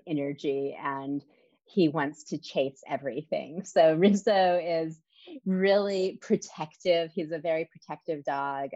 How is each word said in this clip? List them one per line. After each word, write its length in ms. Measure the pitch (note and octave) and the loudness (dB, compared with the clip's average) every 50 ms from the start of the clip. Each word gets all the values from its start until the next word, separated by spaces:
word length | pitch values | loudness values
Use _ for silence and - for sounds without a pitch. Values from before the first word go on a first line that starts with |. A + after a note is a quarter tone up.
| - | -8
energy, 720 | - D#3+ D3 C#3+ C#3+ D3 C#3+ - D3+ C#3 C#3 C#3 C#3 - - | -4 -4 -2 -2 -4 -6 -4 -4 -2 -2 -2 -2 -4 -6 -6
and 440 | D#3 C#3+ C#3 C3+ C#3 C#3 C#3+ C#3+ - _ _ _ _ _ _ _ _ | -6 -6 -6 -6 -6 -6 -6 -6 -6 _ _ _ _ _ _ _ _
he 240 | _ - G#3 F3 D#3 | _ 2 2 2 4
wants 360 | C#3+ D#3+ C#3+ C#3+ D#3 - - | 2 0 -2 -2 -4 -8 -12
to 120 | - E3+ D3 | -10 -10 -10
chase 460 | - - - E3 C3+ C3+ C3+ _ - - | -10 -6 -4 -2 -2 -2 -4 _ -10 -8
everything. 760 | C#3+ C3 C#3+ C#3 A2+ C3+ D#3 - - D3+ C3+ C3 D3+ F3+ F#3+ | -8 -6 -6 -6 -8 -8 -6 -6 -6 -6 -6 -8 -10 -12 -10
So 320 | - - F#3 E3 D#3+ D#3 | 0 4 6 6 6 6
Rizzo 640 | D#3+ F3+ G#3 G3+ G3+ - A#3 G#3 F#3+ F#3 F3+ F3 F3+ D#3+ | 6 6 6 4 4 2 2 4 4 4 4 4 2 0
is 360 | E3+ E3+ E3 D#3+ D#3+ D#3+ - _ _ _ _ - - E4+ C4+ - | 0 -2 -2 -2 -4 -8 -12 _ _ _ _ -20 -20 -18 -8 -4
really 760 | F#3+ F#3 F#3 F#3+ G3 G3 G#3 G3+ G3+ G3 F#3+ F#3 F#3+ - - | -2 0 2 4 4 4 4 2 0 0 0 -2 -2 -4 -6
protective. 880 | - - G#3+ - - - - - D#3 D#3 - _ - F#3 E3+ E3+ E3+ E3 D#3+ | -2 0 0 0 0 -4 -12 -10 -12 -12 -12 _ 0 2 2 2 0 -2 -4
He's 160 | - E3 D3+ | -6 -6 -4
a 80 | E3 D#3+ | -6 -4
very 280 | D3+ E3+ D#3+ D#3+ E3 - | -2 -2 -2 -2 -4 -6
protective 520 | - E3 - - D3+ D3+ _ - D#3+ D3 C#3+ | -12 -16 -14 -14 -14 -10 _ -6 -6 -6 -4
dog. 460 | - C#3+ C#3 C#3 C#3 C#3 C3+ C#3 C#3 - | -4 -4 -2 -2 -4 -4 -6 -6 -8 -10